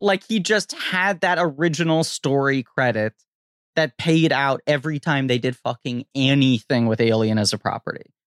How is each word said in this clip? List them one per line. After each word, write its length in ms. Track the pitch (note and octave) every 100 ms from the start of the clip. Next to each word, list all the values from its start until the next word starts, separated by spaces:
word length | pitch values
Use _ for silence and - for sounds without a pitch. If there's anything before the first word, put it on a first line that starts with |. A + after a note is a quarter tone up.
Like, 240 | G3+ F#3+ -
he 140 | A3
just 320 | F3 G#3+ -
had 480 | D#4+ - F#3 G3 F3+
that 160 | F#3 E3+
original 680 | F3 C#3 E3+ D3+ E3 D#3+
story 580 | D#3 - C#3 C#3 C3+ C3+
credit 500 | - - B2+ A2 G#2+ - _ _ _ _ _ -
that 220 | D#3 -
paid 340 | E3 E3 D#3+
out 300 | C3+ C#3 C3 -
every 320 | D3 D3+ D3
time 280 | - C#3 C3
they 120 | B2
did 180 | B2+ B2+
fucking 480 | B2 A#2+ C3 A#2+ -
anything 720 | C3+ C3+ C#3 C3 A#2 - B2+ A#2
with 140 | A2
Alien 360 | A2+ A2 A2 A2
as 140 | G2+
a 60 | G#2
property. 480 | - - - - - _